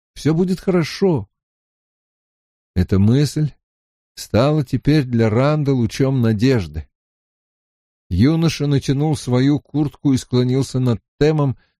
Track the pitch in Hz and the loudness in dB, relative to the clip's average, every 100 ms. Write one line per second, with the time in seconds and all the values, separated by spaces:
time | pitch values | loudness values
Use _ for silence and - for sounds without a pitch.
0 | _ - - 165 185 185 - 180 151 - | _ -6 -2 0 0 -2 -2 -2 -2 -2
1 | 190 147 98 _ _ _ _ _ _ _ | 0 0 -6 _ _ _ _ _ _ _
2 | _ _ _ _ _ _ _ - 90 95 | _ _ _ _ _ _ _ -4 0 2
3 | 104 127 147 - 151 - _ _ _ _ | 4 2 0 -2 -6 -6 _ _ _ _
4 | _ - - 101 135 156 139 127 - 151 | _ -20 -4 0 2 0 -2 -4 0 0
5 | 127 117 113 110 143 156 139 135 113 - | 0 0 0 2 0 0 0 0 -2 -2
6 | 135 135 113 107 127 127 82 76 - _ | -2 0 0 2 2 0 -2 -10 -14 _
7 | _ _ _ _ _ _ _ _ _ _ | _ _ _ _ _ _ _ _ _ _
8 | - 87 123 160 165 - 143 139 - 135 | -6 2 2 2 0 0 -2 -2 0 -2
9 | 151 143 - 123 135 143 _ 143 147 - | -2 -2 -2 0 2 0 _ -4 -4 -2
10 | 147 127 - 123 123 131 135 127 127 113 | 0 0 0 -2 0 0 -2 -2 -2 -2
11 | _ - 147 156 143 113 _ _ | _ -2 0 2 -2 -4 _ _